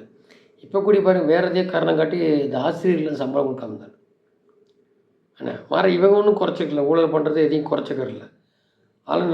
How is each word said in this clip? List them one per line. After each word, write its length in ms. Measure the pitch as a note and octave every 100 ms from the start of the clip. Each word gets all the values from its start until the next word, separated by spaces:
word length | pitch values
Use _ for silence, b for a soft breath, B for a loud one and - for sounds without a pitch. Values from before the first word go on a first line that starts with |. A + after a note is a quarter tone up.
| - _ b b b _
இப்போ 140 | - G3
கூடி 160 | G3 G3
பாருங்க, 260 | F#3+ F3+ D3+
வேற 160 | E3+ F#3
எதையோ 180 | F3+ F#3
காரணம் 320 | E3 D#3+ D#3
காட்டி 180 | D#3 F3 D#3+ D3
இந்த 120 | C3+ B2
ஆசிரியர்களுக்கு 600 | D3 E3 F#3 E3 D#3 C#3
சம்பளம் 240 | C3 C#3 C3
கொடுக்காம 220 | A#2 A2+
இருந்தாங்க. 240 | G#2+ - - _ _ _ _ _ _ _ _ _ _ _ _ _ _
என்ன, 120 | B1+ - -
வேற 160 | D#3+ F#3+ F3
இவங்க 200 | G3 G#3
ஒண்ணும் 180 | G#3 G#3
குறைச்சிக்கல, 440 | E3+ - D#3 D3 C#3+
ஊழல் 240 | E3 D#3+
பண்றது 300 | D#3 D3+ D#3
எதையும் 240 | D3+ D3+ D3
குறைச்சிக்கறல. 560 | F#3+ - C#3 B2+ A2 - _ _ _ _ _ _ _ -
ஆளு 200 | D#3 F3+